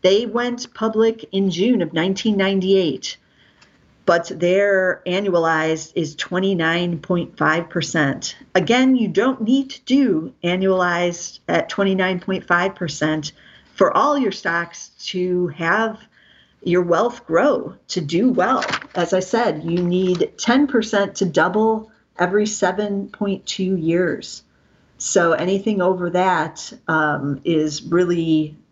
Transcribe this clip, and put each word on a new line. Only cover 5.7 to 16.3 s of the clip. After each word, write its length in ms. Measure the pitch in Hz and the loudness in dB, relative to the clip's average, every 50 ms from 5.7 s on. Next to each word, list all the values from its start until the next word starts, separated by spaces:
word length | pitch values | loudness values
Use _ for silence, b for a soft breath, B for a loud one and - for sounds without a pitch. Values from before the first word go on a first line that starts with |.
| 160 156 156 - _ | -2 -4 -6 -6 _
is 180 | 180 165 143 151 | -4 -4 -4 -6
twenty-nine 840 | - - - 180 180 190 196 196 170 160 160 165 175 180 175 170 156 | -8 -8 -4 -4 -2 0 0 0 0 0 0 0 0 0 -2 -4 -6
point 360 | - - 185 175 165 - - | -2 -2 -2 -2 -2 -4 -4
five 320 | - 156 151 156 170 170 - | -2 0 0 0 0 -2 -4
percent. 680 | - 175 147 - - 165 147 139 131 - - - - - - _ _ | -6 -6 -6 -2 0 0 0 0 -2 -4 -8 -12 -12 -14 -20 _ _
Again, 400 | 180 - - 226 254 262 262 262 | 0 2 2 2 4 4 4 4
you 140 | 247 220 190 | 2 2 0
don't 320 | 156 190 226 262 254 - | 0 2 2 0 0 -2
need 300 | 226 208 262 277 269 262 | 0 0 2 0 0 -2
to 100 | - - | -10 -18
do 500 | _ - 247 285 277 233 180 156 160 - - _ - | _ 0 2 4 4 4 2 0 -2 -6 -12 _ -2
annualized 960 | 175 180 185 190 190 190 185 180 180 175 170 175 175 175 175 - - - - _ - | -2 0 2 2 2 2 2 2 0 0 0 0 0 -2 -4 -12 -14 -16 -14 _ -2
at 200 | 165 170 - - | 0 0 0 -2
twenty-nine 520 | - - 196 196 190 190 185 185 190 180 | -2 0 0 2 2 2 0 0 0 -4
point 240 | - - 190 190 - | -4 -4 -4 -6 0
five 320 | - 175 175 180 196 190 | 0 0 2 2 -2 -2
percent 560 | - 185 160 - - 151 156 156 156 147 151 B B B B B B B B _ | -4 -6 -6 -4 -2 -2 -2 -2 -2 -4 -8 B B B B B B B B _
for 220 | - 196 170 - | 2 2 2 4
all 200 | 185 226 294 294 | 2 2 2 2
your 140 | 285 254 208 | 2 0 -2
stocks 600 | 190 - - 180 165 170 170 170 - - - - _ _ - | -4 -4 -6 -4 -2 -2 -4 -6 -10 -20 -20 -20 _ _ -14
to 420 | - - 185 180 185 180 180 180 170 | -8 -4 -4 -2 0 0 0 -2 -2
have 520 | 143 - 165 165 185 214 226 220 214 - - _ b b b b | -4 -4 -2 0 0 2 0 -2 -4 -8 -18 _ b b b b